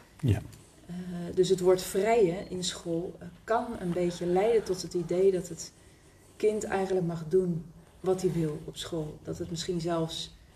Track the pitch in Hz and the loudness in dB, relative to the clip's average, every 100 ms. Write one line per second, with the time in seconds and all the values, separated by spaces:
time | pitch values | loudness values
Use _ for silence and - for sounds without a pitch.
0 | - - 131 98 - - - - - 175 | -20 -2 2 2 -2 -18 -20 -20 -14 -12
1 | 180 175 170 185 180 180 180 185 - 196 | -8 -8 -4 2 2 4 4 4 2 0
2 | 208 233 180 180 - 180 175 - 175 165 | 4 6 4 2 -6 -6 -6 -6 -4 -4
3 | 185 - 175 - - 226 240 226 185 175 | -4 -10 -16 -10 -2 0 0 -6 -2 0
4 | 175 175 175 180 214 226 196 180 165 175 | 0 0 0 4 4 4 2 -4 -2 -4
5 | 165 180 196 185 170 165 - - - - | -2 2 4 2 -2 -10 -14 -18 -20 -20
6 | - - - - 214 214 - 196 190 185 | -20 -20 -18 0 0 2 -2 -2 0 0
7 | 170 165 160 190 180 160 - - - - | 0 -4 2 2 4 -2 -6 -18 -20 -4
8 | 185 185 185 165 156 156 160 - - 165 | 0 2 2 0 -2 -4 -10 -12 -6 -6
9 | 151 - - 165 175 165 - 175 170 170 | -6 -8 -10 -8 -6 -6 -4 -2 0 0
10 | 160 - - - - | -2 -6 -12 -14 -20